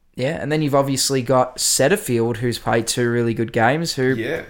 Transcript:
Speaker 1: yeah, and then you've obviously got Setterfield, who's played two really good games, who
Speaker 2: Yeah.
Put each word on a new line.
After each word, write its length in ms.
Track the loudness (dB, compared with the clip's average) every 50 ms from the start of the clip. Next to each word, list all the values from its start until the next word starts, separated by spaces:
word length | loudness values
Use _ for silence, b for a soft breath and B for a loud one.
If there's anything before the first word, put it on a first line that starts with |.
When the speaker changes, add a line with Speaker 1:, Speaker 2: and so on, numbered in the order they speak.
| _ _ _
Speaker 1:
yeah, 240 | -4 -2 -2 -2 -4
and 100 | -4 -2
then 120 | -2 0 0
you've 120 | 2 2
obviously 460 | 2 2 2 0 -2 0 0 0 -2
got 360 | 0 2 2 2 2 2 -2 -4
Setterfield, 800 | -2 -2 2 2 4 2 2 0 0 -2 0 0 0 0 -2 -2
who's 200 | -2 -4 -4 -2
played 280 | -2 0 0 0 0
two 240 | -2 -2 0 0 0
really 240 | 2 0 0 0 0
good 180 | -2 -2 -2 0
games, 420 | 2 2 2 2 2 -2 -4 -2
who 200 | 0 0 0 0
Speaker 2:
Yeah. 300 | 0 -2 -4 -4 -6 -8 -12